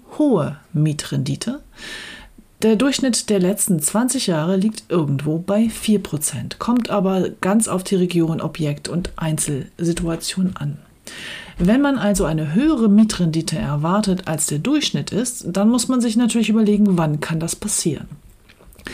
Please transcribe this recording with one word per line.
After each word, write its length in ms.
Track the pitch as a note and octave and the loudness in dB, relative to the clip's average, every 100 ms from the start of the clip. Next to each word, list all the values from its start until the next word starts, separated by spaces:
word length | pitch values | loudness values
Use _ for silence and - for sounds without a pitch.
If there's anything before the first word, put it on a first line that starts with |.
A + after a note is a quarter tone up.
| - - | -12 0
hohe 400 | D4+ G3+ C3+ C#3+ - | 2 4 0 -6 -6
Mietrendite. 880 | D3+ D3+ D3 - C#3 C3+ C#3+ - C#4+ - - - - - - - - - _ | 0 0 0 -4 -4 -2 -4 -6 -8 -12 -18 -16 -14 -14 -18 -20 -20 -20 _
Der 120 | A3 | 2
Durchschnitt 560 | G#3+ C#4 C4+ C4+ A3 - | 4 2 2 0 0 0
der 80 | G3+ | 2
letzten 420 | F3+ - - E3+ | 2 0 0 0
zwanzig 460 | - G#3 B3 C4 - | 0 0 0 -2 0
Jahre 300 | D#3+ D#3+ F#3+ | 0 0 0
liegt 280 | G#3+ G#3+ - | 0 -4 -2
irgendwo 500 | F3 D3 C#3 D3 D#3+ | -2 0 -2 -2 -4
bei 300 | F3+ G3+ A3+ | 0 2 0
vier 340 | - - G#3 | 0 0 0
Prozent, 560 | F#3+ D3 - A#2+ C3+ - | 0 -4 -4 -6 -10 -6
kommt 320 | - A#3+ A3+ | 0 0 0
aber 400 | G3+ F#3+ F#3+ E3+ - | 0 2 0 -2 -2
ganz 280 | F#3 G#3+ A3 | 0 2 2
auf 160 | F3+ | -2
die 100 | F#3 | 0
Region, 460 | F#3+ F3+ F3 D#3+ D#3+ | 0 2 2 0 0
Objekt 480 | D#3 - D3+ D3 - | -4 -4 -4 -4 -4
und 220 | E3 - | -4 -4
Einzelsituation 1400 | - D#3+ D#3 - C#3 F3 - E3+ E3+ E3+ E3 - - F#3 - | -4 -4 -2 -2 -4 -6 -4 -2 -2 -2 -4 -6 -2 -2 -2
an. 220 | D3 D3 - _ - - - - - - | -6 -8 -14 _ -18 -16 -14 -14 -16 -2
Wenn 240 | F3 B3 | 2 4
man 180 | C#4+ C4+ | 2 2
also 260 | G#3 G3 | 0 2
eine 300 | D#3 D#3 D3+ | 0 0 0
höhere 340 | F3 D4+ C#4+ A3 | 2 2 4 4
Mietrendite 680 | G3+ A3 - E3+ D#3+ D#3+ D#3 | 6 6 4 0 0 -2 -4
erwartet, 680 | C#3+ D3 D#3+ G3+ G#3 F3+ - | -2 -2 0 0 2 -2 -2
als 200 | D#3 - | -4 -2
der 120 | D3+ | -2
Durchschnitt 540 | A3 D4 C#4 - - | 0 0 0 -4 -4
ist, 320 | G3 B3 - - | -4 -4 -6 -4
dann 200 | F3+ G#3 | 2 4
muss 180 | B3 - | 4 2
man 140 | C4 | 0
sich 160 | A#3 G#3+ | 2 2
natürlich 320 | A#3+ A#3 A3 | 2 2 2
überlegen, 500 | A3+ G#3 G#3 G#3 F3 | 4 4 6 4 4
wann 220 | D#3 D3 | 2 0
kann 180 | - E3 | -2 -4
das 160 | E3 | -4
passieren? 540 | - G#3 - F3 C3+ - D3 - - _ _ - - - | -6 -4 -2 -2 -4 -10 -18 -20 -20 _ _ -20 -18 -16